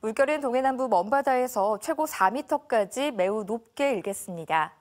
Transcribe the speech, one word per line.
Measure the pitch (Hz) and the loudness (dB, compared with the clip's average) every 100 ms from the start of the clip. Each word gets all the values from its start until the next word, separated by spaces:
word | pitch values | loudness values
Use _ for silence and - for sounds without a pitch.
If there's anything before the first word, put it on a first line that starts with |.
물결은 | 220 220 269 302 | -6 2 2 2
동해남부 | 285 247 262 254 262 | 0 0 0 0 2
먼바다에서 | 190 190 269 277 254 254 220 196 208 | 2 4 2 2 2 0 0 0 0
최고 | - 302 311 | -2 -2 -2
사 | - 190 | 2 2
미터까지 | 240 302 294 - 233 202 - 285 | 2 -2 -4 0 0 0 -2 -4
매우 | 226 185 214 | 0 0 0
높게 | 196 226 _ - 285 | -4 -6 _ -2 0
일겠습니다. | 226 170 196 - 175 160 160 156 _ | 0 -4 -8 -10 -12 -2 0 -2 _